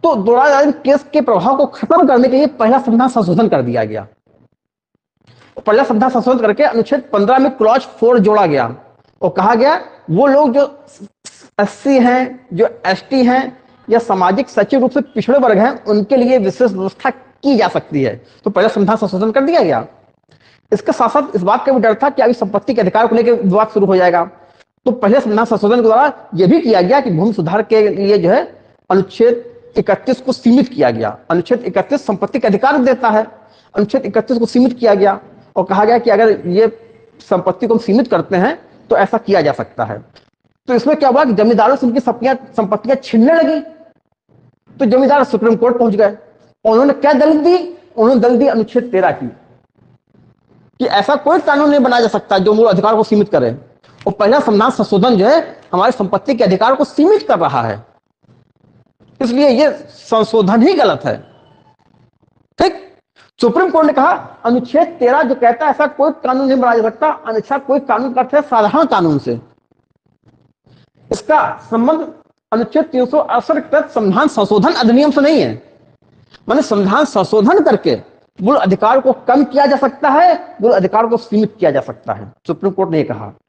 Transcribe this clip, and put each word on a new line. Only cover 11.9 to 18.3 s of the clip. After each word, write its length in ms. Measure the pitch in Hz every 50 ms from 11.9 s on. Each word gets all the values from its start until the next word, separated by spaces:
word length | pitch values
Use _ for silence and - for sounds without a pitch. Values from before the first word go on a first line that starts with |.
| 277 262
हैं, 480 | 240 247 247 254 254 254 - - _ _ 180
जो 140 | 170 226 - - - -
एसटी 380 | 180 190 185 - - 277 262 254
हैं 320 | 240 247 262 269 - - - _ _ _ _ _ -
या 120 | 214 233
सामाजिक 500 | 233 - 202 185 180 180 196 202 269 -
सचिव 300 | - - 202 - - 269
रूप 120 | 233 254
से 100 | 247 294 247
पिछड़े 360 | - _ 226 - - 254 285
वर्ग 180 | 254 240 214 190
हैं, 260 | 214 262 277 - -
उनके 340 | 208 214 208 202 - 269 262
लिए 200 | 247 240 262 254
विशेष 340 | 196 190 - - 247 240
व्यवस्था 380 | 190 185 190 202 - _ - 269
की 460 | - - - _ _ _ - 277 277
जा 120 | 220 202 180
सकती 360 | - 156 - - - 143 135
है। 120 | 117 104 117 - _